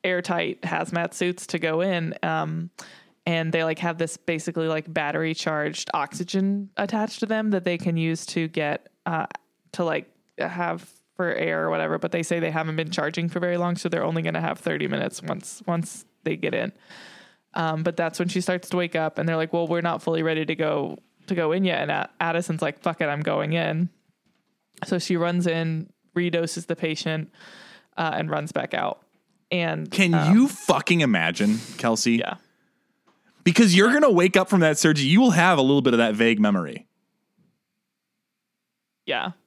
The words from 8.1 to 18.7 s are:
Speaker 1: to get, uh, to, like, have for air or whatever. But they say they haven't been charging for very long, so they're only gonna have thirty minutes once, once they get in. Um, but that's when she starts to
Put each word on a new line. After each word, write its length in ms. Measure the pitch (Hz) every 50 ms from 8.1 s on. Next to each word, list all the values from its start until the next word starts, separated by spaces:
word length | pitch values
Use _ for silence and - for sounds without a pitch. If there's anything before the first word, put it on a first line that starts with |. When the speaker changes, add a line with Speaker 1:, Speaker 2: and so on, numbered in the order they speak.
| 160 156 -
Speaker 1:
to 220 | - - 170 165 160
get, 400 | 165 165 151 147 147 - _ - _ _ _
uh, 220 | 170 170 156 - - - - _ _ _ _ _ _
to, 120 | - - 175
like, 260 | 165 151 151 - _ _ _ _ _ _ -
have 500 | - 175 180 175 175 170 170 175 - - _ _ _ _ _
for 180 | - 180 170 -
air 300 | - 160 165 160 160 160
or 60 | 165
whatever. 280 | 165 160 160 156 160 160
But 140 | 170 170
they 100 | 180 170
say 180 | 165 - 175 170
they 100 | 165 165
haven't 260 | 156 160 160 160 156
been 140 | 160 160 156
charging 380 | 180 - 143 151 156 175 165 170
for 100 | 165 180
very 160 | 180 175 175
long, 200 | 175 175 175 175
so 120 | - - 170
they're 160 | 170 165 -
only 160 | 160 165 165
gonna 200 | 160 165 165 160
have 160 | 165 160 - -
thirty 280 | - 170 160 147 151
minutes 360 | 143 143 143 - - - -
once, 400 | 185 - - - - - - - -
once 380 | 185 170 170 165 - - - - _ _ _ _
they 120 | 156 -
get 180 | - 170 156 -
in. 180 | - 117 - - _ _ _ - - - - - - - _ _ _ _ _ -
Um, 280 | - 165 160 156 160
but 140 | 160 175 165
that's 220 | - 170 160 160 -
when 100 | 175 180
she 140 | 175 185
starts 260 | 180 - 180 180 -
to 80 | -